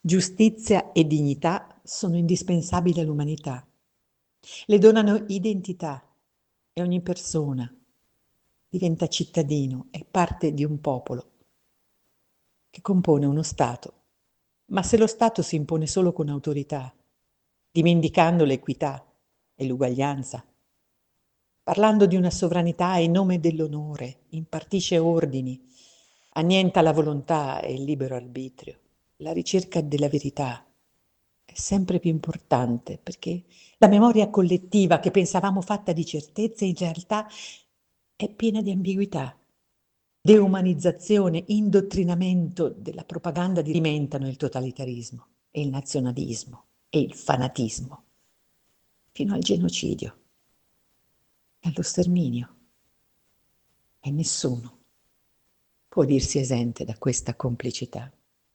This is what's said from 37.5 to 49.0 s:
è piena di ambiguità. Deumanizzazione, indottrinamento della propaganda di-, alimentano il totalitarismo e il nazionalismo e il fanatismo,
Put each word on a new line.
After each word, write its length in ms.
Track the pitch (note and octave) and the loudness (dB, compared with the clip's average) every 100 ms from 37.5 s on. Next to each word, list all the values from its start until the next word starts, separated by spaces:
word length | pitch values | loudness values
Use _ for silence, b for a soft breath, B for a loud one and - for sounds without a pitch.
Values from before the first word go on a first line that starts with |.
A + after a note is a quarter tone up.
| B B _ _ _ _ _ | B B _ _ _ _ _
è 120 | - | -10
piena 340 | - A3+ G#3+ | -2 -2 0
di 80 | G3 | -2
ambiguità. 640 | F#3+ F#3 F#3+ G3 F3 C3+ - _ _ _ _ _ _ _ _ | -2 -2 -2 -2 -4 -8 -12 _ _ _ _ _ _ _ _
Deumanizzazione, 1200 | - G#3+ G3 F#3+ F#3 D#3+ F3 E3+ - G#3 F#3 D#3+ F3+ | 8 8 8 2 0 2 0 -2 0 2 2 0 -2
indottrinamento 1200 | G#3 G#3 G3 G3 G3 F3 F3 F#3 F3+ E3 - D#3 | 0 4 2 2 -2 -2 0 0 0 0 -2 -4
della 360 | - G#2 - | -4 -14 -14
propaganda 560 | - E3+ E3+ D#3 F3+ F3+ | -12 -8 -6 -4 -2 -2
di-, 100 | D3+ | 0
alimentano 580 | D#3+ D#3+ D3+ C#3 C#3+ C3+ | 0 0 0 -4 -4 -6
il 80 | B2+ | -4
totalitarismo 920 | C#3 C3 C3 - C3 A#2+ A#2 A#2+ _ _ _ | -6 -4 -8 -8 -10 -10 -12 -16 _ _ _
e 100 | - | -6
il 80 | D3 | -4
nazionalismo 960 | C3+ - D3 B2+ B2 - A2+ - - _ _ _ | -6 -6 -4 -2 -4 -6 -8 -12 -20 _ _ _
e 120 | D#3 | -2
il 140 | C3+ | -2
fanatismo, 880 | - - C#3 B2+ - A#2 - C3 - _ _ _ _ _ _ _ _ _ _ | -6 -2 0 0 -2 -6 -4 -12 -16 _ _ _ _ _ _ _ _ _ _